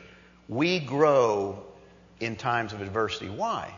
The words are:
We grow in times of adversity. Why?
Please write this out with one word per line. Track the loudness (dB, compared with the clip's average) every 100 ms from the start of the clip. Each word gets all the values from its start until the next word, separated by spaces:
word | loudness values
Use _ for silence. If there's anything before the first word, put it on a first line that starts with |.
| -20 -20 -20 -20 -6
We | 0 2 0
grow | 0 2 6 6 6 4 0 -4 -12 -20 -20 -20 -18 -8
in | -6 -4
times | 0 0 -2
of | -6
adversity. | -4 0 0 -2 -8
Why? | -6 -4 -4 -6